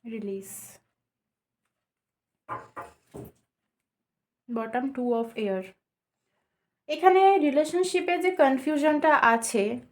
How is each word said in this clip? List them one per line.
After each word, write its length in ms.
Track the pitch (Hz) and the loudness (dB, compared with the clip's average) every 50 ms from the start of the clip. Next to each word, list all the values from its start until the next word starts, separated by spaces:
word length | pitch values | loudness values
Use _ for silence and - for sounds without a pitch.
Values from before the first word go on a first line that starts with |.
| _ | _
রিলিজ। 460 | 233 226 220 202 202 196 196 196 - - - - - - _ _ _ _ _ _ _ _ _ _ _ _ _ _ _ _ _ _ _ _ _ _ _ _ _ _ _ _ _ _ _ _ _ _ - - - - - _ - - - _ _ _ _ - - - - _ _ _ _ _ _ _ _ _ _ _ _ _ _ _ _ _ _ _ _ _ _ _ - 240 | -12 -12 -10 -10 -10 -10 -12 -12 -16 -20 -20 -20 -20 -20 _ _ _ _ _ _ _ _ _ _ _ _ _ _ _ _ _ _ _ _ _ _ _ _ _ _ _ _ _ _ _ _ _ _ -14 -14 -14 -14 -16 _ -18 -18 -18 _ _ _ _ -18 -18 -18 -18 _ _ _ _ _ _ _ _ _ _ _ _ _ _ _ _ _ _ _ _ _ _ _ -10 -8
Bottom, 280 | 226 226 226 226 247 254 277 269 | -8 -8 -6 -6 -6 -6 -6 -6
two 160 | 254 247 240 240 226 | -6 -4 -2 -2 -4
of 80 | 233 226 - - 214 202 | -4 -6 -8 -8 -6 -4
air। 140 | 190 190 185 190 _ _ _ _ _ _ _ _ _ _ _ _ _ _ _ _ _ _ _ _ _ _ _ - 302 | -4 -6 -8 -12 _ _ _ _ _ _ _ _ _ _ _ _ _ _ _ _ _ _ _ _ _ _ _ -8 -6
এখানে 260 | 311 349 381 370 381 392 392 392 370 294 | 2 4 4 6 8 6 6 6 4 2
রিলেশনশিপে 680 | 294 262 294 311 311 320 349 370 359 - 359 349 359 349 349 359 | 2 2 2 0 0 0 -2 -2 0 -2 -2 -2 -2 -2 0 0
যে 60 | 370 370 370 | -2 2 4
কনফিউশনটা 680 | 294 269 269 262 269 302 311 285 285 311 302 294 311 311 294 277 - 233 | 4 4 4 0 -2 -2 -2 2 2 2 2 2 2 4 4 4 4 2
আছে 320 | 233 233 233 - - 220 196 214 240 247 - _ | 2 2 -2 -4 -4 -2 -2 -2 -6 -8 -12 _